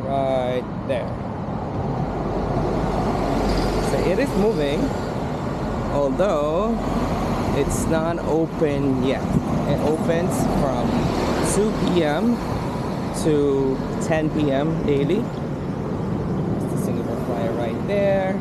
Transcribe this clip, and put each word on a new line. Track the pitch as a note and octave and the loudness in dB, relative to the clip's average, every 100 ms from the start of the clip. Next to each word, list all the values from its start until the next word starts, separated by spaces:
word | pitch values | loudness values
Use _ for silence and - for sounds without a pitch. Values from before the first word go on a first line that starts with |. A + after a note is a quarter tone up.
right | B2 C#3 C3+ C3 B2+ B2+ B2 - - | -2 -2 0 0 0 -2 -4 -6 -2
there. | C3 - - - - - - - - - - - - - - - - - - - - - - - - - - - - - | -2 -2 -6 -6 -6 -4 -4 -4 -4 -4 -2 -2 -2 -4 -2 -2 0 0 0 0 0 0 0 0 0 2 2 2 0 0
So | - D#3 | 2 2
it | F#3+ | 2
is | C4+ G3 | 2 2
moving, | G#3 F#3+ C#3+ D3+ C4+ - - - - - - - - - - | 2 2 2 2 0 -2 -4 -4 -4 -4 -4 -4 -2 -2 0
although | C#3 C#3+ C3 F#3+ D#3+ D3 D#3+ G#3+ A3+ - - - - - - - - | 0 2 2 2 2 2 2 2 0 0 0 0 0 0 0 0 2
it's | C#3 - - | 2 0 2
not | E3 D#3+ E3+ | 2 0 -2
open | - D#3 D#3+ D#3+ D#3+ C#3+ C#3 C3 | 0 2 2 0 0 2 2 2
yet. | B2+ A#2+ - - - - - | 2 0 0 0 0 -2 0
It | C#3+ | 0
opens | C#3+ D#3+ E3 E3 F3 - F3 - | 2 0 2 0 0 0 0 2
from | C#3+ B2 A#2 - - - - - - | 2 0 0 0 0 0 0 0 0
two | - G#3+ G3+ - | 2 2 2 2
P | F3 | 2
M | D3+ D3 A3+ A#3+ - - - - - - - - | 2 2 2 0 -2 -4 -4 -4 -4 -4 -4 -2
to | E3 D3 C#3+ C3+ C3+ C3 - - - | 2 4 4 2 2 0 -2 -2 0
ten | D#3+ D#3 | 2 2
P | D3+ D3 | 2 2
M | C3+ D3+ D#3+ D#3+ | 2 0 0 0
daily. | C#3 C#3+ G3 | 2 2 0
It's | - - - - - - - - - - - - - - - | -2 -4 -6 -6 -4 -4 -4 -4 -2 -2 -2 -2 -2 -2 -2
the | - | -2
Singapore | - - - - - | -2 -2 -2 -4 -2
Flyer | - - | -2 -2
right | - A#2 - - | -2 -2 -2 0
there. | G3+ G3+ G3 F#3+ G3 | 2 2 2 0 -2